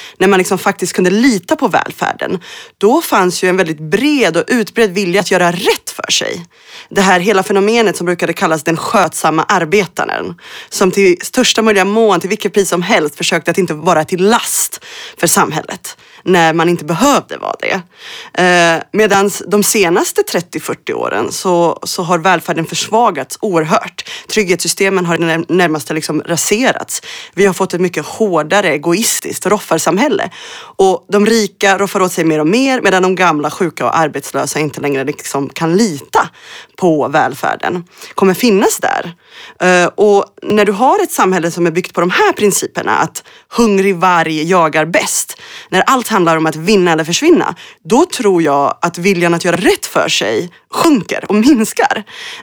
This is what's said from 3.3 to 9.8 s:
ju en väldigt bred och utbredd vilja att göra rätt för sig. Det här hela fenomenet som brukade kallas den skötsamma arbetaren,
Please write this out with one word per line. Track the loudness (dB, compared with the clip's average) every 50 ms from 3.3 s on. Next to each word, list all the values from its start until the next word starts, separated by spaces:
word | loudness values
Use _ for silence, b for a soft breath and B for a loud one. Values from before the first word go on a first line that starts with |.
| 0 0 0
ju | 0
en | 2 2
väldigt | 0 -2 -2 -8
bred | -6 -2 -2 0 2 2 2 2 2 0 0 0
och | -2 0
utbredd | 0 -2 -2 -2 0 0 0 0
vilja | 0 -2 -2 0 0 -2
att | 0 0
göra | 0 2 2 0
rätt | 0 0 0 -2 -2 -2 -4 -14
för | -12 -10 -6 -4
sig. | -4 -2 -2 -4 -8 -10 -12 B B B B B B B B B
Det | -2 0
här | 2 4 2 2
hela | 2 2 2 2 2
fenomenet | 2 2 2 2 2 2 2 2 0 0 -2
som | -2
brukade | -4 -2 -2 -2 -4 -2
kallas | -2 0 -2 -2 -2 -2
den | -2 -4 -4
skötsamma | -4 0 2 2 2 2 -2 -2 -2 0 0 0 0
arbetaren, | 0 0 0 0 0 0 0